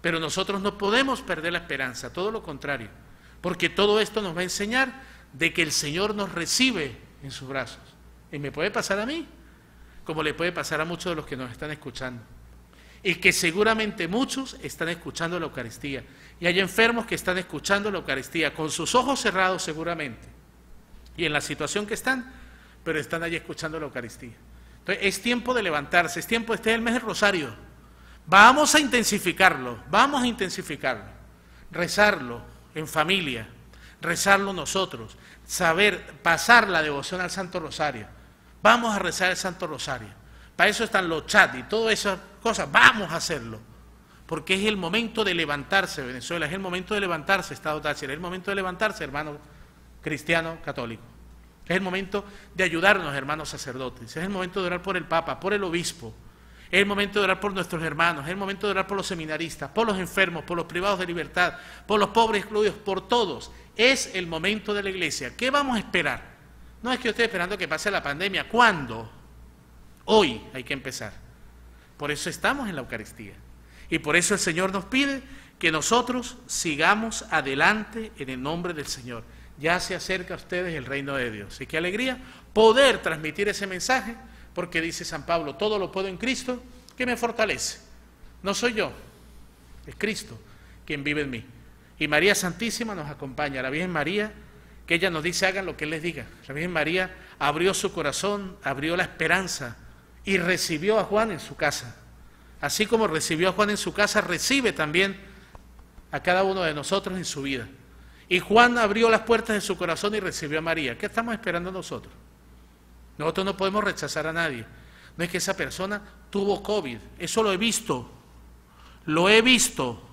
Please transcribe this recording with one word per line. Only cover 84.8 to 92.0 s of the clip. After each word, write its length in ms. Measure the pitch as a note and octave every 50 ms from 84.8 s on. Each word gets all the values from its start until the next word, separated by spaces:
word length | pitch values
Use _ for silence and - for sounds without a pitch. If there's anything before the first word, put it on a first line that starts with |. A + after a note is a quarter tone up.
dice 220 | D#3+ E3+ D#3 - E3+
San 200 | - E3+ D3 C#3
Pablo, 300 | - E3+ E3+ D#3 C#3+ C#3
"Todo 220 | - G3+ G#3+ G#3+
lo 140 | G3+ F#3 D3+
puedo 160 | - F#3+ F#3+
en 100 | G3 F#3
Cristo 460 | E3+ A3+ B3+ B3+ - - - B3 A#3+ - - - - - - -
que 100 | - B3+
me 120 | B3+ A#3+
fortalece". 600 | A#3+ A#3 A#3 A3+ A3+ A3 G3+ C#3+ A#2+ - - - - - - - - - - - - - - - - -
No 100 | F#3+ G3
soy 200 | - A#3+ B3 A3+
yo, 180 | G#3+ F#3 C3 - - - - - - - - - - - - - - - - - - -
es 100 | - -
Cristo 420 | - - A3 G#3 - - - A#2 G#2+ - - - - - - - - -
quien 180 | - D#3 C#3+ C#3
vive 180 | D3 D3 D3+
en 80 | D3 C3+
mí. 160 | B2 A2+ - - - - - - - - - - -
Y 80 | -